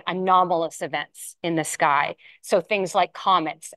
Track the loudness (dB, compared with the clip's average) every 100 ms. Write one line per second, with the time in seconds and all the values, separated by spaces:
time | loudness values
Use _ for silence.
0 | -2 -2 2 4 4 0 -2 -6 -8 -8
1 | -8 -14 -20 -8 -2 -2 -2 0 2 2
2 | 0 -6 -18 -20 -2 0 0 -2 0 0
3 | 0 -2 2 2 0 -8 -14